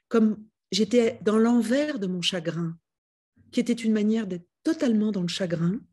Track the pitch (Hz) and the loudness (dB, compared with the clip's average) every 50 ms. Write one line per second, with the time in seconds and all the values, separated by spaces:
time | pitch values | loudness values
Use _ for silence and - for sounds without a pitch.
0 | _ - - 226 220 214 208 - - - _ _ _ - - 185 220 - - 240 | _ -2 2 2 2 2 2 -2 -10 -20 _ _ _ -6 -2 -2 0 2 2 2
1 | 226 226 - - 175 208 208 220 220 233 240 240 220 202 247 277 294 302 294 240 | 2 2 0 -2 -2 0 2 4 4 4 4 2 2 2 0 0 0 -2 -4 -4
2 | 196 185 185 180 170 - - 180 165 165 160 160 170 165 165 - _ _ _ _ | -4 -4 -4 -2 -4 -4 -4 -4 -4 -4 -4 -4 -4 -6 -8 -10 _ _ _ _
3 | _ _ _ _ _ _ _ _ _ _ - 247 233 240 240 233 233 220 214 214 | _ _ _ _ _ _ _ _ _ _ -2 -2 0 0 -2 -2 0 0 0 2
4 | 208 214 220 226 220 190 180 175 - _ _ _ - 311 320 320 311 254 220 214 | 2 2 2 0 -2 -4 -6 -8 -10 _ _ _ -4 -4 -2 0 0 2 2 2
5 | 214 214 208 196 180 170 - - 196 170 170 160 165 170 196 269 - _ | 2 0 0 -2 -2 -4 -4 -4 -4 -4 -2 0 0 0 -2 -2 -6 _